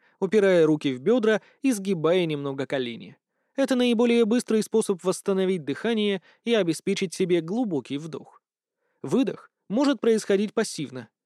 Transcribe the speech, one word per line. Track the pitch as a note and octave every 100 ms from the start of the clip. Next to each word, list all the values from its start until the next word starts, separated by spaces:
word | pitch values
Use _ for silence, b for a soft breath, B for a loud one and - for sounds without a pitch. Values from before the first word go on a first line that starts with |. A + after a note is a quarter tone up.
| _ _
упирая | F#3+ G#3+ G3 F3 D#3
руки | D3+ C#3+
в | B2+
бедра | D3+ B3 G#3+ G#3 b b
и | C4+
сгибая | G#3 F#3+ E3+ D#3 F#3 E3
немного | D3 C#3+ C#3 C3
колени. | C#3 B2 A2+ F#2 - _ _ _ -
Это | C4+ B3
наиболее | B3 A3+ A#3+ A#3 G#3+
быстрый | A#3+ - A3
способ | - A3 G#3 F#3
восстановить | F#3 F3 - F#3+ F#3 F#3
дыхание | C#3 C3 A3+ A3 G#3 F#3+ b b
и | A3+
обеспечить | A3+ E3+ D3+ F#3+ G3 F#3+
себе | - F3+ F3
глубокий | D#3+ A3+ A3 C#3+ - C#3+
вдох. | D#3+ C#3 - _ _ _ _ _ _ _
Выдох | C#3 G#3+ A#3 - - _ -
может | A3 C#4+ B3
происходить | A3+ G#3+ - G3 G#3
пассивно. | - G#3 - B2 B2+ A2 _